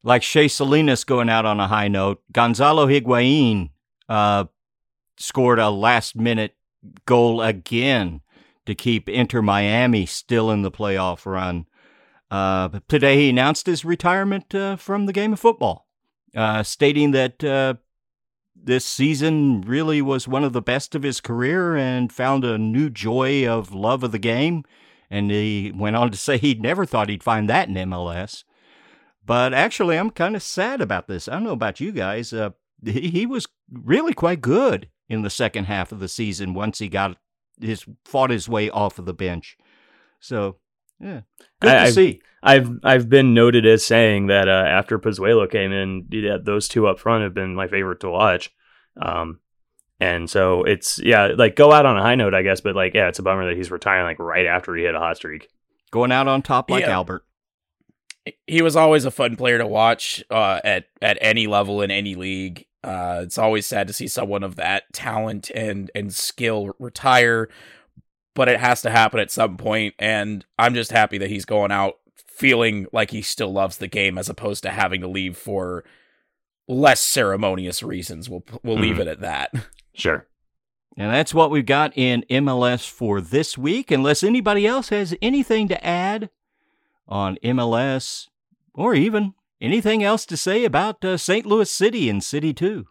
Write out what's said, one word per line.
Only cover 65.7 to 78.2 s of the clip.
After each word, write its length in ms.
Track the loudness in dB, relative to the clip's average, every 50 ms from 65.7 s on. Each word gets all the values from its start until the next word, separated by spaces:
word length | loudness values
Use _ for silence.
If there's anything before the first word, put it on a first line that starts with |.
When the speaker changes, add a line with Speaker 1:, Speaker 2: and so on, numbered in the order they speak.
| -8 -8 -10 -10 _
Speaker 3:
and 180 | -10 -10 -8 -8
skill 640 | -8 -8 -8 -6 -4 -4 -2 -2 -2 -6 -8 -10
retire, 720 | _ -16 -16 _ -2 2 4 6 6 6 4 2 0 -2 -4 -10 -20 -20 -20 -20 _ _ _ _ -20 _ _ _ _ _ _ _
but 140 | 0 2 2
it 100 | 2 2
has 220 | 2 0 0 0 0
to 80 | 2
happen 280 | 4 4 4 4 2 -2
at 120 | -4 -4
some 260 | -2 -2 -2 -2 -2
point, 380 | -6 -4 -2 -2 -2 -2 -4 _
and 480 | -4 -2 -2 -2 -2 -2 -4 -8 -10 -12 _ _ 0
I'm 140 | 0 2 2
just 180 | 0 -6 0
happy 260 | 2 2 2 2 0
that 120 | -6 -6 -6
he's 160 | -6 -8 -6
going 260 | -2 -2 0 0 0
out 240 | 0 0 -2 -2 -4 _ _ _ _ _ -20
feeling 580 | -20 -8 0 2 2 4 4 2 0 -2 -4 -8 -4 -2
like 180 | -2 -2 -2
he 100 | -4 -8
still 300 | -8 -8 -6 -6 -6 -4
loves 260 | 0 -2 -2 -2 -4
the 100 | -10 -12
game 300 | -6 -4 -2 -2 -2 -2
as 120 | -4 -8 -10
opposed 320 | -12 -8 -8 -8 -6 -6 -8
to 60 | -8
having 320 | -2 -2 -2 -2 -2 -6
to 60 | -6
leave 300 | -8 -6 -6 -6 -8 -10
for 460 | -12 -12 -8 -6 -6 -6 -6 -10 -12 -14 _ _ _ _ _ _ _ _ _ _ _ _ _ _ _ _
less 320 | -6 -2 4 4 4 4 4
ceremonious 800 | 2 0 0 0 0 0 0 0 -2 -2 -2 -2 -6 -8 -8 -8
reasons. 480 | -8 -8 -8 -8 -10 -10 -12 -14